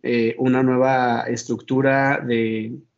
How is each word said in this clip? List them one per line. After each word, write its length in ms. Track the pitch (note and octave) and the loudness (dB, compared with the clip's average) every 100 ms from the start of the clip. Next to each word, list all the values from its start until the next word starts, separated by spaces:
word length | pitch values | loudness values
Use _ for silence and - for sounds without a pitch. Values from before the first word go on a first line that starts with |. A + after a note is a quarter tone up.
eh, 320 | - A#2+ A2+ - | 0 0 0 0
una 240 | B2+ B2+ | 0 2
nueva 600 | C3 B2+ C3 C3 B2 A#2 | 2 2 2 2 0 0
estructura 1000 | - A#2+ - A#2 - C3 C3+ C3+ C3+ C#3+ | -2 -6 -6 -8 -2 0 2 2 2 0
de 520 | B2 A#2 A2+ A2 A2 C3 - | 0 0 0 -2 -6 -12 -16